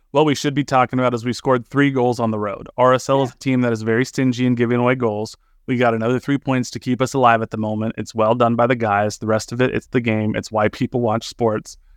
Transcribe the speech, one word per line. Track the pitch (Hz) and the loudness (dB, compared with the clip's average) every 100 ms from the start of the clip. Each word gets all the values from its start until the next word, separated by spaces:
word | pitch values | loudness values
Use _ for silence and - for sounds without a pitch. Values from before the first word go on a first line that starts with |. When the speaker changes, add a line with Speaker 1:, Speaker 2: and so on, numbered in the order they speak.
| _ | _
Speaker 1:
"What | 139 156 | 0 2
we | 135 | 2
should | 147 | -2
be | 139 | -2
talking | 139 131 123 127 | 0 2 2 0
about | 127 120 | 0 0
is | 120 | -4
we | |
scored | 113 139 127 120 | -4 0 0 0
three | 143 139 | 0 2
goals | 131 123 120 | 2 0 0
on | 113 | -2
the | 107 | -2
road. | 104 98 - - | -4 -8 -8 0
R | 127 | 4
S | 127 - | 4 2
L | 135 | 0
is | 127 | 0
Speaker 2:
Yeah. | |
Speaker 1:
a | - | -4
team | 131 127 | -2 0
that | 123 | 2
is | 110 | 0
very | 110 113 127 | 0 0 0
stingy | - 131 120 127 | 0 -2 0 0
in | |
giving | 120 120 123 | 2 2 2
away | 123 | 2
goals. | 131 117 104 110 - _ _ - | 0 -2 -2 -6 -12 _ _ -4
We | 123 | 0
got | 120 113 | 2 2
another | 113 127 | 0 -2
three | - 139 | -2 -2
points | - 131 120 | 0 -2 -2
to | 113 | -6
keep | - 120 | -4 -2
us | 127 139 | -2 2
alive | 120 117 | 4 4
at | 113 | 0
the | 110 | -4
moment. | 107 107 110 - | -4 -4 -4 -6
It's | 110 | -6
well | 110 110 120 | 0 2 2
done | 117 117 | 2 2
by | 120 | 2
the | 127 | 2
guys. | 110 101 107 - | 0 0 0 -2
The | 107 | -2
rest | 110 - | -2 -2
of | 120 | -2
it, | 127 | 0
it's | 113 - | -2 -4
the | 131 | -2
game. | 117 110 107 110 | 0 0 -2 -4
It's | - | -4
why | 107 107 | 0 0
people | - 127 123 | 0 -4 -2
watch | 120 110 - | -2 -2 -4
sports. | - 117 107 - - _ | -4 -2 -2 -6 -18 _